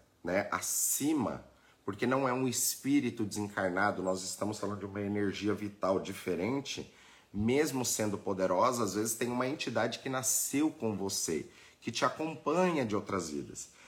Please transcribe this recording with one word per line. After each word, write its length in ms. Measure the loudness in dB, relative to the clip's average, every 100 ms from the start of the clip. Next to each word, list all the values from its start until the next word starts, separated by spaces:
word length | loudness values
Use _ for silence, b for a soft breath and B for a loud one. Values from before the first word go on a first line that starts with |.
| _ _
né, 260 | 0 0 0
acima, 960 | -2 -2 0 0 2 2 2 0 -2 -10 b b b -8
porque 180 | -2
não 240 | 0 2 2
é 40 |
um 160 | 2 0
espírito 760 | 0 0 -2 2 4 2 -2
desencarnado, 760 | -4 -2 -4 0 0 2 2 2
nós 220 | 0 -2
estamos 340 | -4 -4 -4 -2
falando 220 | -4 -4
de 60 | -6
uma 140 | -4
energia 540 | -2 2 0 0 0
vital 460 | 0 -4 -2 2 2
diferente, 920 | 0 -6 -4 0 0 -2 -4 -8 -10 B B B B
mesmo 520 | 0 2 4 4 2
sendo 340 | 0 0 0 0
poderosa, 640 | -2 0 2 4 4 4
às 120 | 0
vezes 200 | 0 0
tem 140 | 0 0
uma 180 | 0 0
entidade 540 | -2 -2 0 0 -2
que 80 | -4
nasceu 600 | -2 0 0 2 2 2
com 280 | 0 -2 0
você, 500 | -2 -2 -2 -2 -4 B B B
que 120 | -6
te 120 | 0
acompanha 800 | 0 0 -4 -4 0 2 4 2
de 120 | 0 -2
outras 340 | -2 -4 -2
vidas. 400 | -6 -8 -12 -16 B